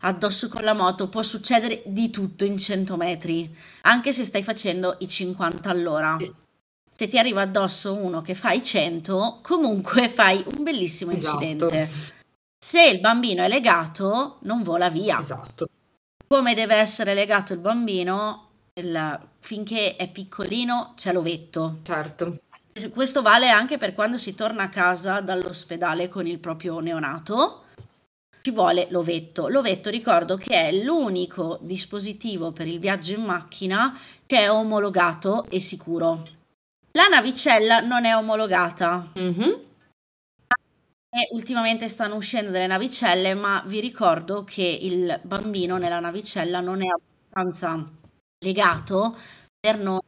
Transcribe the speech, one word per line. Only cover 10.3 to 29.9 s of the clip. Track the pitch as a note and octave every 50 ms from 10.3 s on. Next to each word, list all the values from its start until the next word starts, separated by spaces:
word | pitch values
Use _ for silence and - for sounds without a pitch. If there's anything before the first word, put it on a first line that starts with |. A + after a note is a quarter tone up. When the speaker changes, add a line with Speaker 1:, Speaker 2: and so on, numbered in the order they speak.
| F#3+ G3 F#3 F3+ F3
Speaker 1:
un | C#4+ D4
bellissimo | D#4+ D#4 A3+ F3+ E3 - - F#3+ F3
Speaker 2:
Esatto. | F#3+ E3+ - D#3 D3 D3 D3
Speaker 1:
incidente. | D#3+ D#3 D3+ E3 E3+ D#3+ D#3 D#3 D#3+ D3+ D3+ D3+ - - _ _ _ _ _ _ _ _
Se | _ - - - E4+ E4+
il | C#4+ G3+ F#3
bambino | F#3+ A3 A#3 A#3+ B3 A#3 F#3+ F3 F3+
è |
legato, | F#3 A3+ C#4+ A#3 A3+ F3+ E3+ E3 D#3+ - - G3 G3 G#3 B3 C#4 C#4+ - -
non | - G3 A3+ A#3+ G#3+
vola | F3+ E3 F3 F3+ F3+
via. | D#3+ D#3+ G3+ G#3 D#3 A2
Speaker 2:
Esatto. | - C#3+ B2+ A2+ - - - - E3 - _ _ _ _ _ _ _ _ _ _ _
Speaker 1:
Come | _ C#4 C#4 B3+ A#3+ A#3
deve | A3 A3+ G#3 A3
essere | G#3+ A3 G#3+ - - A3+ G3 G3
legato | G3 G#3 G3+ G#3 G3+ G3 F#3+ G3
il | F3
bambino? | E3+ G3+ A3+ A#3+ A#3+ A3 F#3+ F3+ F3 F3+ F#3+ G3+ G#3 G#3+ - - _ _ _ _ _ _ _
Il, | - F3 F3+ E3 D#3+ D#3 D3+ C#3+ - - _ _ _
finché | - - A3+ G#3 G#3 G3+ A3+ A3+ G#3 F#3 F#3
è | - F#3 F#3
piccolino | - G3+ F#3+ - - - G3+ - G#3+ A#3+ B3 A#3+ A#3+ A#3+ A#3 - -
c'è | - - G3
l'ovetto. | F3+ F#3 D#3+ E3+ E3+ D#3+ - - - E3 D#3+ D#3+ D#3+ D#3 -
Speaker 2:
Certo. | - E3+ D#3 D3+ - - - F3 F3 F3 - _ _ - - _ _ _ G#3 G#3 A3+ -
Speaker 1:
Questo | A#3 C4+ C4 C4 C#4+
vale | A3+ G#3+ - A#3+ B3+ B3+
anche | A3 G#3 A#3 B3+ D4+
per | C4+ - F#3+ F#3+
quando | - G#3 A3+ B3
si | A#3+ - G3+ F#3+
torna | - A3 G#3+ A3 A3 G3
a | G3
casa | - G3+ F3+ F3+ F3+ E3+ F3 G3 F#3+ G3+
dall'ospedale | G3 F3+ F3+ F#3 F3+ F#3 F3 - - - E3+ E3 F3 E3+ D#3+ E3+ F3+
con | F3+ F#3 G3 E3+
il | E3+ F3 E3
proprio | E3 F3 E3+ D#3+ F3+ F3+ D#3+ E3
neonato. | D#3+ E3 E3 D#3+ D#3 C3+ C#3+ D#3+ D#3+ - G#3 A#3+ D#4 G4+ - - - _ _ - - _ _ _ _ _ _ _ _ _ _ _
Ci | _ C4+
vuole | A3+ - F3+ F3 E3+ F3+ F3 -
l'ovetto. | F#3 F3 E3 E3 E3+ E3 D#3+ - - - D#3+ -
L'ovetto, | B3 C#4 C4 G#3+ F#3 F#3 -
ricordo | G#3+